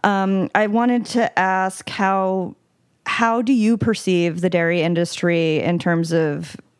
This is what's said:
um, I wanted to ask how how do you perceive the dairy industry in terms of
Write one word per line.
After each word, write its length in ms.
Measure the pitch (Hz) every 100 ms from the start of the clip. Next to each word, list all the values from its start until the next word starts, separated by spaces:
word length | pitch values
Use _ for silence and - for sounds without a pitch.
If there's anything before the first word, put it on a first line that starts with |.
| 202
um, 440 | 196 196 196 180 -
I 120 | 214
wanted 380 | 220 240 240 196
to 300 | 240 226 -
ask 520 | 190 190 190 - -
how 640 | - 190 190 190 190 180 - _ _ _ _ -
how 320 | - 233 233
do 100 | 233
you 220 | 262 214 226
perceive 640 | 233 214 - 180 170 165
the 80 | 180
dairy 300 | 175 170 175
industry 760 | 165 170 170 - 175 170 165 156
in 180 | - 175
terms 340 | 180 165 165
of 420 | 165 156 147 165 - - _